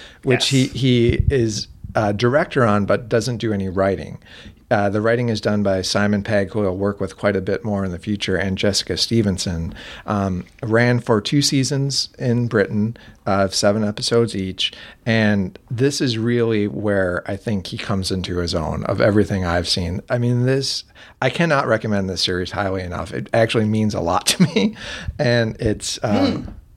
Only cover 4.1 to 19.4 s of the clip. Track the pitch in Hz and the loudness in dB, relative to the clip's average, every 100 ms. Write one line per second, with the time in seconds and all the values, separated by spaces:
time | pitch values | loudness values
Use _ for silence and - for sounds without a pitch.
4.1 | - - - - - - 110 101 104 110 | -12 -18 -20 -20 -14 -2 0 0 0 0
5.1 | 120 120 107 107 104 101 95 95 101 104 | 0 0 -2 0 0 2 0 0 0 2
6.1 | 104 98 104 95 110 98 92 101 101 95 | 0 0 0 0 -2 -2 0 -2 -2 -6
7.1 | - 104 98 92 98 110 101 98 85 - | -2 0 0 0 -2 -2 -2 -2 -4 -4
8.1 | 104 - 90 98 95 104 98 - 90 - | -4 -2 -2 0 0 0 0 -2 -2 0
9.1 | 113 101 87 98 85 82 - - - - | 2 2 0 -2 -4 -6 -8 -16 -12 -4
10.1 | 104 98 90 - - 117 113 120 123 - | -2 0 -2 -6 -8 0 4 4 2 2
11.1 | 110 - 147 139 139 127 139 139 131 - | 2 2 2 2 2 0 0 -2 -2 -4
12.1 | - 131 120 120 113 95 104 110 117 - | -4 0 0 2 2 2 2 -2 -4 -16
13.1 | - - 98 98 - 104 107 104 104 - | -8 0 2 2 2 2 2 0 -2 0
14.1 | 117 113 98 95 92 - - - - - | 2 2 -2 -6 -4 -6 -6 -20 -10 0
15.1 | 113 107 101 92 - - 117 135 - 135 | 2 4 2 0 -6 -8 0 0 2 0
16.1 | 113 117 120 113 107 104 71 104 98 92 | 0 0 2 2 2 0 -2 0 2 2
17.1 | 87 - 98 - 101 - 120 - 101 92 | 0 -4 -6 -4 -4 -4 -8 -4 -2 -2
18.1 | 95 85 87 87 87 78 80 - 98 113 | -2 -2 -2 -2 -2 -2 -4 -2 2 4
19.1 | 104 95 98 | 4 4 2